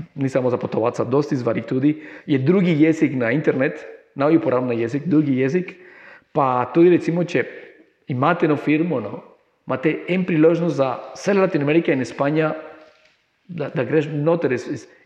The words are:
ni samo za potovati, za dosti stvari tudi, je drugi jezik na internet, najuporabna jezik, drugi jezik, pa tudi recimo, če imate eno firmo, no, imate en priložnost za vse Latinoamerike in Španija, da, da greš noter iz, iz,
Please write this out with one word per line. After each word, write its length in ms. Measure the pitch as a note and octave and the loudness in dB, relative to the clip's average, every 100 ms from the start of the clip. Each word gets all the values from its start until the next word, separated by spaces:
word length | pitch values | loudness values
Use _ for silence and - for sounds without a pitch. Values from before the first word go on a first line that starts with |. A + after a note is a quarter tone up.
| D#3+ | -12
ni 160 | C#3+ C3+ | -6 -2
samo 200 | C3 B2 | 0 0
za 80 | A#2+ | -2
potovati, 400 | B2 - A2+ - | -4 -2 -2 -2
za 60 | B2 | 0
dosti 300 | C#3 D3 C#3 | 0 0 -2
stvari 240 | A#2 A2 | -2 -4
tudi, 360 | A2 C3 D3 D3+ - - | -4 0 0 -2 -8 -16
je 140 | - C#3 | -4 0
drugi 400 | C3 F#3+ F3 D3+ | 2 2 2 4
jezik 320 | D#3+ D#3 C#3+ | 4 4 0
na 180 | C3 A2+ | 0 0
internet, 540 | C#3+ D#3 C3 D3 - - - _ | 0 0 0 -2 -4 -14 -20 _
najuporabna 600 | - C#3+ D#3+ D#3 B2 B2+ | -2 2 2 2 0 0
jezik, 300 | A#2 A2+ C#3 D3+ | -2 -2 -4 0
drugi 300 | D#3 C#3 B2+ | 2 2 2
jezik, 400 | C3 F3+ F3+ - - - - - _ | 2 0 -4 -10 -20 -20 -20 -20 _
pa 360 | D#3 C3 B2 A#2+ | -2 0 0 0
tudi 240 | E3+ F3 | 4 6
recimo, 340 | E3 E3 E3 | 6 2 -2
če 200 | E3 C3 - - - - _ _ - | -2 -2 -4 -8 -20 -20 _ _ -8
imate 400 | B2 D3 F3 D#3+ | 0 0 2 2
eno 100 | D3 | 0
firmo, 420 | D3+ D#3 F3 C3+ | 0 0 0 -4
no, 220 | G2+ - - _ _ _ - | -6 -12 -16 _ _ _ -8
imate 260 | C3 D#3+ D3+ - | -2 -2 -2 -2
en 200 | F#3 F#3 | -2 0
priložnost 500 | D#3+ D#3+ E3 E3 C#3 | 4 4 4 0 0
za 120 | C3 A#2+ - | -2 -2 -10
vse 220 | - F#3 | -8 0
Latinoamerike 600 | G3+ F#3 D#3+ C#3+ E3 E3 | 2 2 2 2 2 2
in 100 | C#3 | 0
Španija, 460 | C3 - C#3 D#3 D#3 - - - - _ _ _ _ _ - | -2 -2 0 0 0 -4 -10 -20 -20 _ _ _ _ _ -14
da, 200 | E3+ C#3 | -10 -6
da 140 | D3 | -4
greš 240 | A#2+ D3+ D3 | 0 0 0
noter 420 | D3 D3+ E3+ C#3+ | -2 0 0 0
iz, 140 | A#2+ - | -2 -4
iz, 200 | C#3+ - _ | -10 -12 _